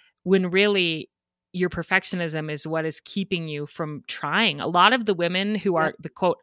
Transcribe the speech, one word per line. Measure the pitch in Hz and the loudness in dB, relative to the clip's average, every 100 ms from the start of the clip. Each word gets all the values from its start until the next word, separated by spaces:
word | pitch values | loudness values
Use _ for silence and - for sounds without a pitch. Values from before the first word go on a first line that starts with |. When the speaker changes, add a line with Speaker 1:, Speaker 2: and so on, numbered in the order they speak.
| _ _ | _ _
Speaker 1:
when | 180 190 185 | 0 2 4
really | 185 208 196 175 156 - _ _ _ _ 180 | 2 2 2 0 -2 -8 _ _ _ _ -4
your | 180 | -2
perfectionism | - 165 190 - 185 170 156 156 | -2 0 0 0 -4 -4 -4 -6
is | 147 160 | -6 -4
what | 160 | -2
is | 160 156 | -4 -6
keeping | - 202 185 175 160 | -8 -6 -4 -4 -4
you | 147 147 | -8 -10
from | - 156 147 - | -8 -8 -8 -10
trying. | - 147 180 220 143 | -6 -2 2 2 0
A | 147 | 0
lot | 175 196 | 6 6
of | 254 214 | 6 0
the | |
women | 175 170 185 202 | 0 0 0 -2
who | 214 202 170 | 0 0 2
are | 156 | 0
Speaker 2:
Yep. | - | -2
Speaker 1:
the, | 160 | -14
quote, | - 185 - | -2 0 0